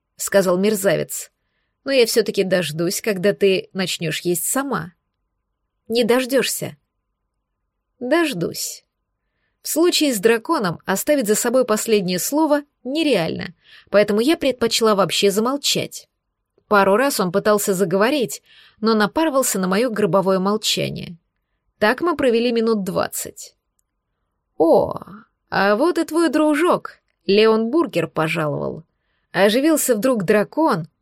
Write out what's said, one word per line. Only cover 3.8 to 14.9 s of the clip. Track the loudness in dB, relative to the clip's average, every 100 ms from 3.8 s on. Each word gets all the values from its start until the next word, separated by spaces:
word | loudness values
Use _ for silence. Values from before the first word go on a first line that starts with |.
| -6 -4 -6 -4
есть | -4 -4 -2
сама». | -4 -4 -6 -8 -16 _ _ _ _ _ _ _ _ _
«Не | 0 2
дождешься». | 2 2 0 0 -4 -8 -14 _ _ _ _ _ _ _ _ _ _ _ _
«Дождусь». | 0 0 0 -2 -6 -6 -10 -12 _ _ _ _ _ _ _ _
В | -6
случае | 0 0 2 -2
с | 2
драконом | 2 0 0 -2 -2 -6 -4
оставить | -4 0 0 2
за | 0
собой | 2 0 2
последнее | -2 0 0 0 -4
слово | -2 0 2 0 -2 _
нереально, | -6 -2 0 0 0 -6 -10 -16 _ -20 _
поэтому | 2 4 2
я | 0 2
предпочла | 0 0 -2 2 2